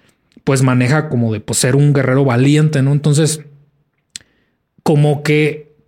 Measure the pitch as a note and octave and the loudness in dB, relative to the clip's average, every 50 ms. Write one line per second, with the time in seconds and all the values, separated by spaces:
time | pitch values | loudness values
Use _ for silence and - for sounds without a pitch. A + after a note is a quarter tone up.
0 | _ _ _ _ _ _ _ - _ - C#3 C3 C3+ C3 B2+ B2 B2+ A#2+ D3+ D#3 | _ _ _ _ _ _ _ -8 _ -2 0 0 2 2 2 0 0 0 0 -2
1 | D3+ D#3 - A#2+ A#2 A2+ A2 G#2+ - - A#2 - - B2+ B2+ C#3 D3 D3 C#3+ C#3 | -2 -2 -4 -4 -2 -2 -4 -6 -6 -8 -6 -2 -2 0 2 2 2 2 2 2
2 | C3 B2+ B2+ C3+ C#3+ C3+ A#2+ A#2+ C3 C#3 D3 D3 D#3 D#3 D#3 C#3+ C3 C#3 C#3+ D3 | 0 0 0 0 0 0 0 2 2 2 2 2 2 0 0 0 0 0 0 0
3 | C#3+ D#3 D3 D3 D#3+ D3+ D#3 - - - - - _ _ _ _ _ _ _ _ | 0 0 0 2 0 0 -2 -6 -10 -18 -20 -20 _ _ _ _ _ _ _ _
4 | _ _ _ - - _ _ _ _ _ _ _ _ _ _ _ _ - D#3+ D3 | _ _ _ -20 -20 _ _ _ _ _ _ _ _ _ _ _ _ 0 0 2
5 | D3 D3 D3 C#3+ D3 - D3+ D3+ D3+ D3 - - - - _ _ _ | 2 0 0 -2 -2 -2 0 0 0 -2 -4 -6 -14 -20 _ _ _